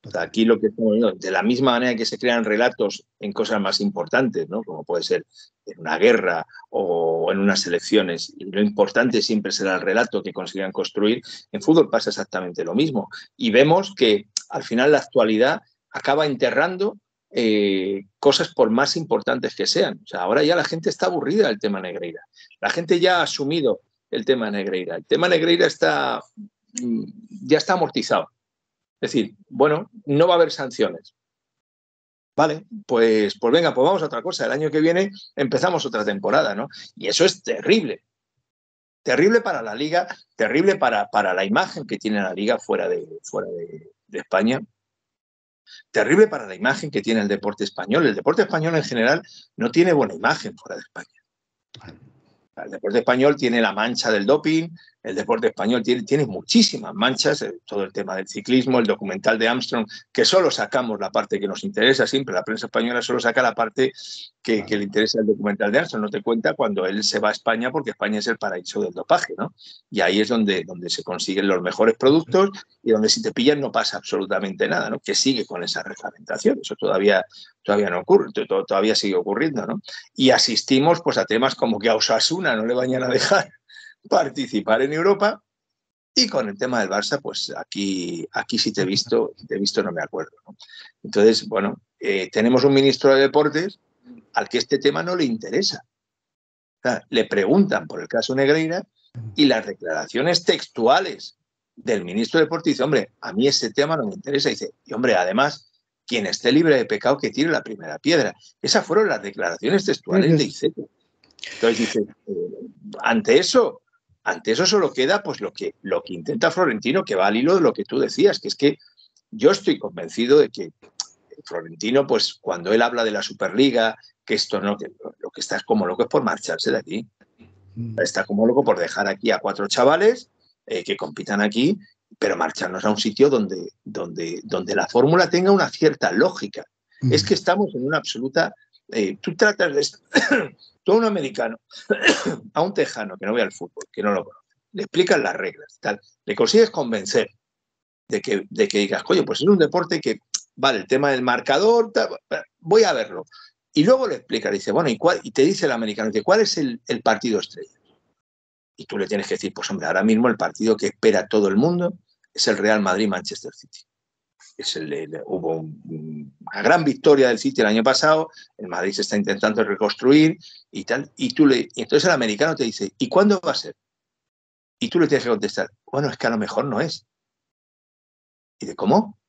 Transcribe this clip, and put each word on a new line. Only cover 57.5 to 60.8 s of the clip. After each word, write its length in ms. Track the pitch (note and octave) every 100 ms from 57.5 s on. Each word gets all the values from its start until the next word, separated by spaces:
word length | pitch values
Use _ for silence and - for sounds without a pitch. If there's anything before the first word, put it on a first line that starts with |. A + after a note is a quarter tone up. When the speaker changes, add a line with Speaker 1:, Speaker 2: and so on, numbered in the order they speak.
| - -
Speaker 1:
todo 180 | G#2
el 80 | F#2+
tema 240 | - F#2+ F#2+
del 120 | F#2+
ciclismo, 500 | G#2+ G2+ B2+ B2+ B2+
el 80 | A2+
documental 540 | G2 G2+ F#2+ B2+ A2+
de 80 | A2+
Armstrong, 400 | B2 A#2+ B2 A2 - _
que 120 | -
solo 280 | - F#3 E3
sacamos 480 | - G#2 C3